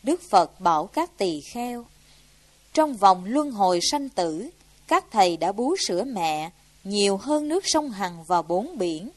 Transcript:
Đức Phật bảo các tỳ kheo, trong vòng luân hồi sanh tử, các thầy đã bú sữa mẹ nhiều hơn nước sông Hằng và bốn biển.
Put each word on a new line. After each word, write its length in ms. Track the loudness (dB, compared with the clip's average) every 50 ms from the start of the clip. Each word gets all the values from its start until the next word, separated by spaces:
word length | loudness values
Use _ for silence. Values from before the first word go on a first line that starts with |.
| 0
Đức 180 | 0 -2 -2 -2 4
Phật 300 | 4 4 4 4 -4 0
bảo 260 | 2 2 2 2 0
các 320 | -2 -4 -4 -4 -4 -4
tỳ 240 | -4 -4 -4 -4 -6
kheo, 440 | -10 -12 -10 -8 -8 -8 -8 -12 -14 -18 -20 -20 -20 -20 -20 -20 _ _ _ _ _ _ _ _ _ _ 2
trong 240 | 2 2 2 0
vòng 280 | 4 6 6 6 6 0
luân 260 | -2 -2 -2 -2 -2
hồi 280 | 0 2 2 2 2 2 0 -2
sanh 180 | -2 -2 -4 -4
tử, 400 | -2 -2 -2 -2 -2 -6 -8 -10 -14 _ -20 _ _ _ _
các 180 | 0 0 0 0 0
thầy 260 | 2 4 4 4 4
đã 140 | 0 -2 -2
bú 240 | 0 0 -2 -2 0 -2 -2
sữa 160 | -2 -2 -2 -2
mẹ 480 | -4 -4 -2 -2 -2 -2 -4 -6 -10 _ _ _ _ _ _ _
nhiều 340 | -4 0 2 2 2 2
hơn 300 | 0 -2 -2 -2 0 0
nước 160 | 0 -2 -2 -2
sông 220 | 0 0 0 0 -2
Hằng 340 | -6 -6 -6 -6 -8 -12 -2
và 180 | 0 0 0
bốn 360 | 2 0 -2 -2 -2 -4 -4
biển. 320 | -4 -2 -2 -2 -4 -8 -12 -16